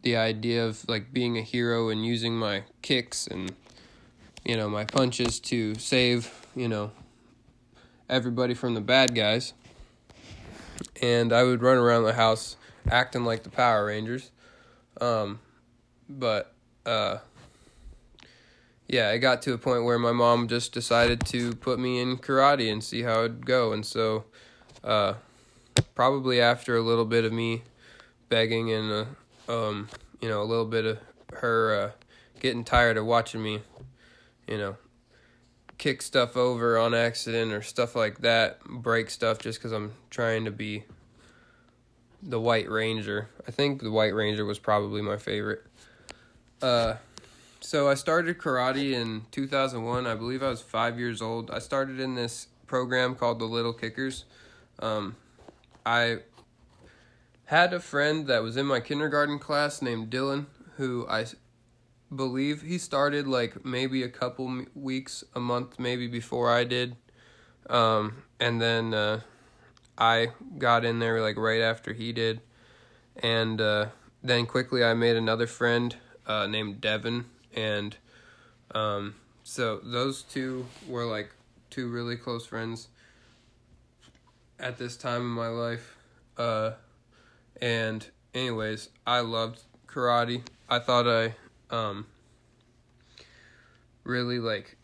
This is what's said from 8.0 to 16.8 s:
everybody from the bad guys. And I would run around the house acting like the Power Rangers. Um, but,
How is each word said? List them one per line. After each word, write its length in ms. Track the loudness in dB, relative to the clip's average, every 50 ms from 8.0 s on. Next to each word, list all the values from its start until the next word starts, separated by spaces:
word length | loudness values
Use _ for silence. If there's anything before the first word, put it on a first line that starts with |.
| _ -2
everybody 460 | -2 0 0 0 0 0 0 0 0
from 200 | -2 -2 -2 -2
the 60 | -2
bad 340 | 2 4 4 6 6 4 2
guys. 400 | 2 2 2 2 0 -2 -6 -12 _ -20 -20 -20 -20 -20 -20 _ _ _ _ -20 -20 -20 -20 -20 -18 -18 -18 -18 -18 -18 -16 -14 -14 -14 -14 -6 -2
And 320 | 2 4 4 4 4 6
I 100 | 6 6
would 200 | 6 6 4 4
run 160 | 6 6 6 8
around 260 | 8 6 6 6 4
the 80 | 4
house 440 | 4 4 4 4 4 2 -2 -12 -14 -16 -20 -20 -20 -6 -2 2
acting 340 | 4 4 2 2 -2 -2 0
like 200 | 0 -2 -2 -6
the 60 | -6
Power 360 | 0 2 4 4 4 4 2
Rangers. 440 | 0 -2 -4 -4 -4 -6 -8 -8 -14 _ _ -20 -20 -20 -20 -20 -20 -20 _ _ _ _ -2
Um, 400 | 0 2 2 2 0 -2 -6 -10 -14 _ _ _ _ _ _ _ _ _ _ _ _ -16
but, 460 | -8 -2 0 0 0 0 -2 -6 _ _ _ _ _ _